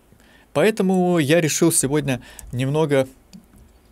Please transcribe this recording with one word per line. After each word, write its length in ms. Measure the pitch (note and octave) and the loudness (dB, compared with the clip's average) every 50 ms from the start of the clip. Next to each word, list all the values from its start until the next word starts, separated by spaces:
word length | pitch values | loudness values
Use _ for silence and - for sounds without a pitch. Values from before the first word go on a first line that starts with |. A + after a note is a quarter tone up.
| _ _ _ _ _ _ _ - _ _ - | _ _ _ _ _ _ _ -20 _ _ -2
Поэтому 680 | C#3+ D#3+ G#3+ A3 A3 G3 F#3 F#3+ F#3 F3+ F3+ F3 E3+ | 0 0 0 0 0 0 0 2 2 2 2 2 0
я 220 | D3 B2+ D#3 F3 | 2 2 2 2
решил 320 | E3 D3 - - F3 E3 D#3 | 2 0 0 2 0 2 2
сегодня 480 | - - B2+ C#3+ D3+ C#3 C#3 C3 A#2 - - - - - - - | 2 -2 0 -2 -2 -2 -2 -4 -6 -6 -14 -20 -20 -18 -12 -8
немного 560 | A#2+ C3 C3+ C#3+ D#3 D#3+ C#3+ C#3+ C3+ C3 C3 - _ _ _ - - - _ _ - - _ _ _ _ _ | -6 -4 -2 -2 -2 0 0 2 0 0 0 -6 _ _ _ -20 -20 -20 _ _ -20 -20 _ _ _ _ _